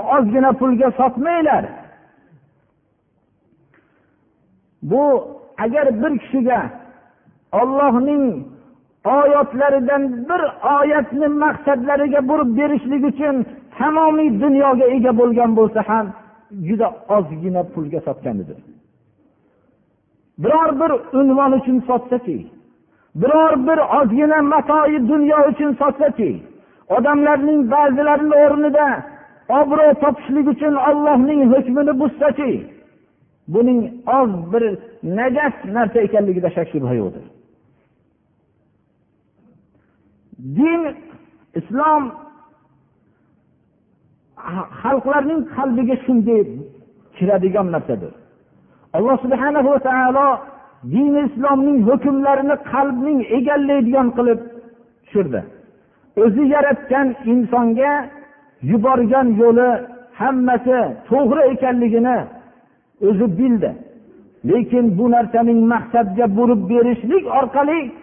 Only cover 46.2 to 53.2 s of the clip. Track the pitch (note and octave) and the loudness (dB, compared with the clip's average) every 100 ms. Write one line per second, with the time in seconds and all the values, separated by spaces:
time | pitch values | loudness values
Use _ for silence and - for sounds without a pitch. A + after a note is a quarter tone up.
46.2 | G#3 A3+ G3+ B2+ C#3+ - - _ _ - | 2 0 0 -6 -16 -20 -20 _ _ -4
47.2 | F#3 G3 F#3 G3 F#3 D#3+ - A2+ E2+ - | 0 0 0 -2 -2 -4 -6 -8 -10 -18
48.2 | _ _ _ _ _ _ _ D#3+ A3+ C4 | _ _ _ _ _ _ _ -2 0 0
49.2 | B3+ B3+ C#4 D4 C4+ C#4+ C4+ B3+ B3+ C4+ | -2 -2 0 0 0 0 0 0 0 2
50.2 | C#4 B3 - - - _ B2 F3+ C#4+ C#4+ | 0 0 -6 -20 -20 _ -6 -2 0 0
51.2 | C#4 A3+ C#4 C4+ C#4 C#4 G#3 C4+ C#4 C4+ | -2 -2 0 0 2 2 2 2 0 0
52.2 | C#4 C#4 C#4 C#4+ - B3 C#4 B3 C#4 C#4+ | 0 0 0 -4 -4 -4 -2 -2 -2 -2